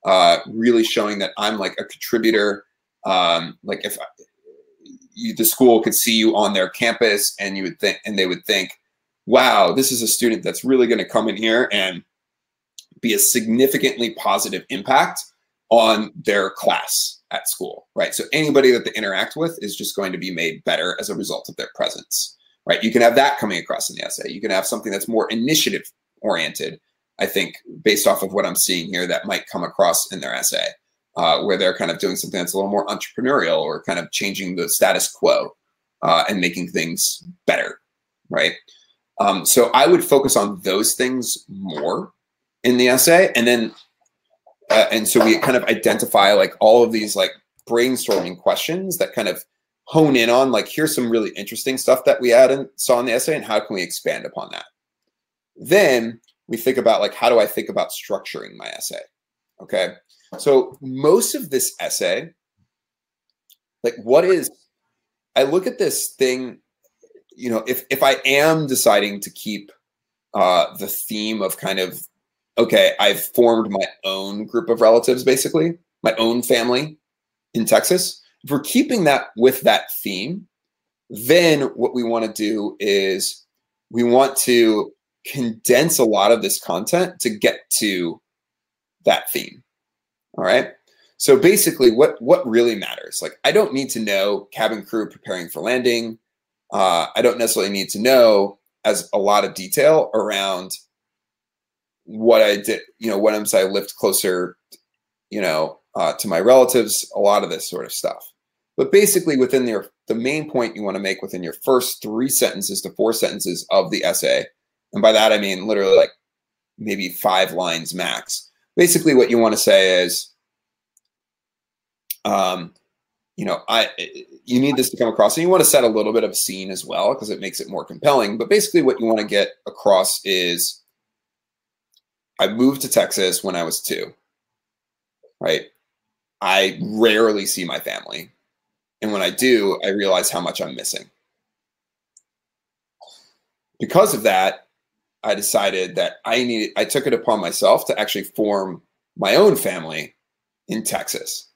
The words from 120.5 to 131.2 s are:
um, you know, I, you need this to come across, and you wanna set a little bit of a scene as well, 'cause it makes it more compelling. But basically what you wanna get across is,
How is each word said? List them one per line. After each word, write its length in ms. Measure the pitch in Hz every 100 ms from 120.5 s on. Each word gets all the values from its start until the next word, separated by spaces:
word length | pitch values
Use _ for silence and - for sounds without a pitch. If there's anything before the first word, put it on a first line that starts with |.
| _ _ _ _ _ _ _ _ _ _ _ _ _ _ _ _ - 104
um, 480 | 101 92 92 85 _ _ _ _ _ _ -
you 100 | 101
know, 160 | 85 -
I, 200 | 113 107 - 90 - - - -
you 140 | 123
need 180 | 139 131
this 120 | 127
to 80 | -
come 120 | 117
across, 280 | 110 107 160
and 60 |
you 60 | 170
wanna 140 | 185
set 200 | - 143
a 40 | 120
little 240 | 107 107
bit 120 | 113
of 80 | 107
a 40 | -
scene 360 | - 95 95
as 120 | 95
well, 300 | 80 85 101
'cause 160 | 135 107
it 100 | 95
makes 200 | 95 -
it 100 | -
more 160 | 92 -
compelling. 540 | - 147 139 104 110
But 100 | 117
basically 320 | 208 208 175
what 180 | 131 123
you 60 | 113
wanna 200 | 110 104
get 260 | 101 95 - -
across 540 | - 104 95 95 - -
is, 560 | 92 87 87 - - _ _ _ _